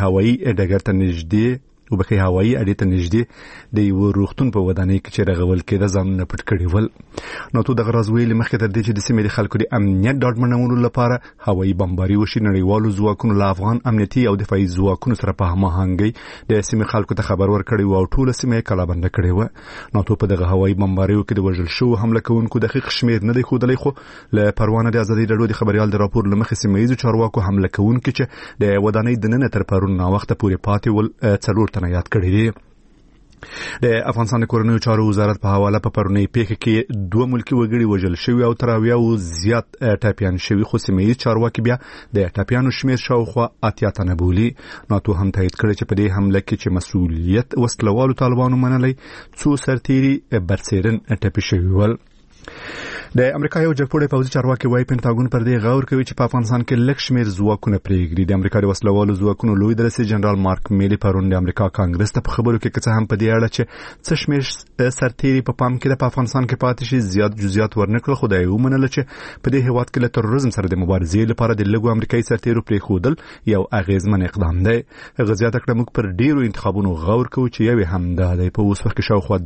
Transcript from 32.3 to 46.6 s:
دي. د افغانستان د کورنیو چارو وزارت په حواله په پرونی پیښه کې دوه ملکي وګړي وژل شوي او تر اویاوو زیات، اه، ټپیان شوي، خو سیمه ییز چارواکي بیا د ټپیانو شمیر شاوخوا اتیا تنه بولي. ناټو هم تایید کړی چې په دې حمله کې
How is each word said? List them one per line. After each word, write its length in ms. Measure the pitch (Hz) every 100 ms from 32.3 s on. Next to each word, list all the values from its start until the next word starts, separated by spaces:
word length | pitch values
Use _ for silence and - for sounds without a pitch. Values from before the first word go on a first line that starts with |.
دي. 160 | 104 113 - - _ _ _ _ _ - - - - - -
د 100 | 123 113 131
افغانستان 340 | 110 110 117
د 40 | 113
کورنیو 300 | 117 110 110
چارو 200 | 117 110
وزارت 340 | 107 101 104 101
په 80 | 101
حواله 260 | 98 101 104
په 60 | 101 110
پرونی 280 | 95 101 98
پیښه 220 | 120 110 107
کې 420 | 117 110 104 107 95
دوه 140 | 107 127
ملکي 200 | 123 -
وګړي 320 | 123 113 120 110
وژل 280 | 98 92 87
شوي 200 | - 123 117
او 20 | 113
تر 100 | 120
اویاوو 400 | 113 113 120 113 110
زیات، 520 | 85 82 98 117 - -
اه، 160 | 120 101
ټپیان 340 | 107 - 95 90 -
شوي، 200 | 101 110
خو 100 | 117
سیمه 220 | - 95 104
ییز 100 | 123
چارواکي 400 | 123 110 113 - 113
بیا 80 | 123 - - - 107
د 100 | 90 104
ټپیانو 400 | 95 123 127 -
شمیر 200 | 135 123 -
شاوخوا 420 | 123 110 123 117 - 110
اتیا 240 | - 104 -
تنه 220 | 90 85
بولي. 280 | 90 90 117 - - - -
ناټو 260 | 101 - 87
هم 80 | 98 98
تایید 180 | 92 -
کړی 180 | 107 101
چې 60 | -
په 60 | 98
دې 80 | 104 98
حمله 220 | 98 95
کې 160 | - 107